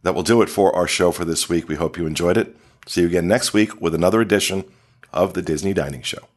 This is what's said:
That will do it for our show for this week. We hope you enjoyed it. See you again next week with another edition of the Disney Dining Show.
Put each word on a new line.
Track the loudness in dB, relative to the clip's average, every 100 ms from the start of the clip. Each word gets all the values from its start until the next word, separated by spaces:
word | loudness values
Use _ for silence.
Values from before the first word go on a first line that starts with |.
That | -2
will | -2
do | 2 2
it | 2
for | 4 2
our | 2 0
show | 2 2
for | 2 -4
this | -4 -2
week. | -2 -2
We |
hope | -4 -4 -4
you | -6
enjoyed | -2 0 2
it. | 0 -8 _ _ -6
See | 0
you | 2
again | 2 2
next | 0 2
week | 0 0 0
with | -2
another | 2 2 2
edition | 2 0 0 -6 -8 _ _ _ -10
of | -2 -2
the | -2
Disney | -4 -4 -2
Dining | -4 -4 -8
Show. | -10 -12 -16